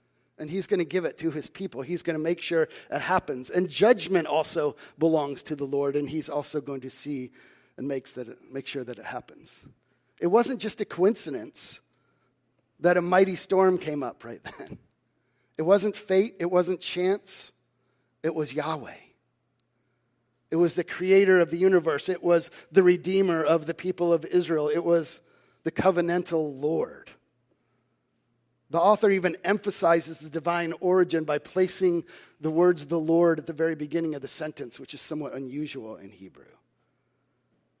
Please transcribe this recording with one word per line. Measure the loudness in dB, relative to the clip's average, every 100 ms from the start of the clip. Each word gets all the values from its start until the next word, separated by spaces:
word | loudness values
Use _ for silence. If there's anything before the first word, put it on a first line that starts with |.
| _ _ _ -14
and | -8
he's | -6 -2
gonna | 0
give | 0 -2
it | -2 -4
to | -4
his | -4 -10
people. | -10 -10 -8
He's | -6 -6
gonna | -4 -2
make | -2 -4
sure | -2 0 0 -4 -8
it | -6
happens. | 0 0 0 -8 -4
And | -2 -2
judgment | 4 4 4 2 0 0
also | 0 0 0 -2 -4 -12 0
belongs | 2 2 0 -6
to | -8 -8
the | -4
Lord, | -2 0 -2
and | -2
he's | -6 -6
also | -6 -6 -6
going | -6 -10
to | -10
see | -12 -8 -8 -10 _ _ _ _ -10
and | -8
makes | -8 -10
that | -14 -14
it, | -16 -14
make | -12 -10
sure | -10
that | -10 -12
it | -12
happens. | -12 -14 -20 -20 -20 -20 _ _ _ _ -6
It | 2
wasn't | 2 2 -2
just | -6 -6
a |
coincidence | -6 2 2 2 -4 -10 -10 -16 -16 -18 _ _ _ _ _ _ _ _ _ _
that | 2 2
a |
mighty | 2 2 2 0
storm | 0 4 4 2
came | -2 -6
up | -8 -10
right | -14 -14 -16
<laughs> | -16
then. | -16 -18 _ _ _ _ _ _ _ -2
It |
wasn't | 4 4 2 -4
fate. | 0 2 2 -2
It | 0
wasn't | 2 2 -2
chance. | -6 -2 0 -2 -4 -14 -16 _ _ _ _ _ _ _
It | -4
was | -4 -4
Yahweh. | -4 -4 -6 -10 -18 -20 _ _ _ _ _ _ _ _ _ _ _ _ _ -4
It | 0
was | 0
the | 0
creator | -6 -2 4 6 8 6
of | 4
the | 2
universe. | 4 4 2 -2 -2
It | -2
was | 2 2 0 -16 0
the | 4
redeemer | 6 4 2 2 2 2
of | 2 2 0
the |
people | -6 -4 0 2
of | 2
Israel. | 2 0 2 0 0
It | 0
was | 2 2 2 -10 _ _ _ _
the | -6
covenantal | 0 2 2 2 -2 -2 -2 -4 -4
Lord. | -2 -2 -4 -8 -20 -20 _ _ _ _ _ _ _ _ _ _ _ _ _ _ _
The | 2
author | 4 6 4
even | 4 0 -2
emphasizes | -2 -2 -2 0 4 4 0 -12
the | -10
divine | -6 -2 -2 -2 -2
origin | 2 4 4 0
by | -2 -4
placing | -2 0 0 2 0 0 -4 -16 -20 _
the | -2
words | 4 4 4 0
"the | -2
Lord" | 2 4 4 2
at | -2
the |
very | -2 -2
beginning | -2 -6 -4 -4
of | -6
the | -8
sentence, | -8 -8 -10 -14 -14
which | -16
is | -12
somewhat | -8 -6 -8
unusual | -8 -8 -8 -8 -10 -12 -14
in | -18
Hebrew. | -20 -20 -20 -20 _ _ _ _ _ _ _ _ _ _ _ _ _